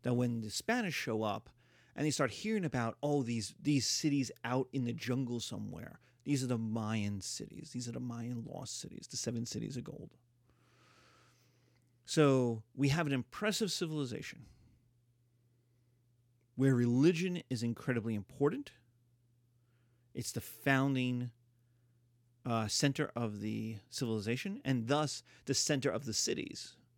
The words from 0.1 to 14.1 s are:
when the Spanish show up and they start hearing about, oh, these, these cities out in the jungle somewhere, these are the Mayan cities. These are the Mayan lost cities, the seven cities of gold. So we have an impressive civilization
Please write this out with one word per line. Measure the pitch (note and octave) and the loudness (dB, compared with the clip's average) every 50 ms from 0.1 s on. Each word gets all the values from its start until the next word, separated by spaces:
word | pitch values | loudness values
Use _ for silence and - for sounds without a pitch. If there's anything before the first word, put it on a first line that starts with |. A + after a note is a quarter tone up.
| B2 | 2
when | A#2+ B2 A#2+ A#2 A#2 | 2 2 2 0 -2
the | A2 G#2+ | -4 -6
Spanish | - - - - A3+ B3+ A3+ F#3 C#3+ | -6 -6 -2 0 0 0 0 -2 -2
show | - - - A2+ G#2+ A2 | -2 -2 -2 0 0 2
up | G#2+ G2 G#2+ - - _ _ _ _ _ - _ _ _ | 0 0 -2 -6 -14 _ _ _ _ _ -20 _ _ _
and | - C#3+ | 0 0
they | D#3 | 0
start | C#3 - C#3+ A#2+ | 2 2 2 0
hearing | - - - G#3+ A3 G#3+ F3+ | 0 -4 -2 0 0 0 0
about, | D3 - B2+ A#2 A2+ - _ | 0 0 0 0 0 -2 _
oh, | - D3 D3 C#3+ C3 | 0 2 2 2 2
these, | A2+ A#2+ A2+ G2+ - - - | 0 -2 -2 -2 -6 -10 -4
these | - C#3 D3 C#3 A2+ | 0 2 4 4 4
cities | - - - - D#3 C#3+ C#3+ C3 A2 - - - | 2 0 2 2 2 2 2 0 -2 -6 -8 -4
out | C#3+ B2+ C3 C3 - | 0 0 0 0 0
in | - C#3 B2 | -2 -2 -2
the | A#2 A#2 | 0 -2
jungle | - - - B2 C3 C3+ A#2+ A#2+ A#2+ | -4 -2 -2 0 0 0 -2 -2 -4
somewhere, | - - A2+ G2+ G#2 G2+ F#2+ E2+ - - - - _ _ _ _ _ | -4 -6 -6 -6 -6 -8 -8 -10 -12 -12 -14 -18 _ _ _ _ _
these | C#3 D3 C3 C3 | 0 0 2 2
are | |
the | B2 B2+ A2+ | 0 0 0
Mayan | A2+ A2 G#2+ A2+ A2 G#2+ A2 A2 G2+ G2+ G2+ G2 | 0 0 -2 0 0 0 0 0 0 0 -2 -4
cities. | F#2+ - - - - G#2 - - - - - | -6 -6 -8 -8 -10 -10 -12 -14 -14 -8 -8
These | B2+ A#2+ | -8 -6
are | A#2+ A2+ | -6 -6
the | B2 | -6
Mayan | B2+ B2 A#2 A#2 A#2 A#2+ B2 A#2 A2+ | -6 -6 -6 -6 -6 -6 -6 -6 -6
lost | - - C3+ C#3 - - - | -8 -8 -10 -8 -8 -8 -10
cities, | - - - - - - | -10 -10 -12 -14 -14 -10
the | - | -8
seven | - - A#2 A#2 A#2 - | -4 -4 -4 -2 -4 -4
cities | - - G#2+ A2+ G#2+ C#3 | -4 -4 -6 -6 -4 -6
of | B2+ - | -8 -8
gold. | - - - - - - _ _ _ _ _ _ _ _ _ _ _ _ _ _ _ - - - - _ _ _ _ _ _ _ _ _ _ _ _ _ _ _ _ _ _ _ | -8 -12 -12 -14 -16 -18 _ _ _ _ _ _ _ _ _ _ _ _ _ _ _ -20 -20 -20 -20 _ _ _ _ _ _ _ _ _ _ _ _ _ _ _ _ _ _ _
So | - - E3 D#3 C#3 C3+ C3 B2 A#2+ A#2 A2 - _ _ | -2 4 6 6 8 8 6 4 2 0 -2 -6 _ _
we | A#2 C#3 C#3 | 2 2 2
have | C#3 E3+ E3 | 4 2 2
an | D3 C#3 | 0 0
impressive | B2+ A#2+ _ - - G#3 G#3+ G3+ - A3+ F#3 | 0 -2 _ -8 -4 -2 -2 0 0 0 0
civilization | - - F3 D#3+ D#3 D3+ C#3+ A#2+ | 0 -2 -2 -2 -2 -2 -2 -4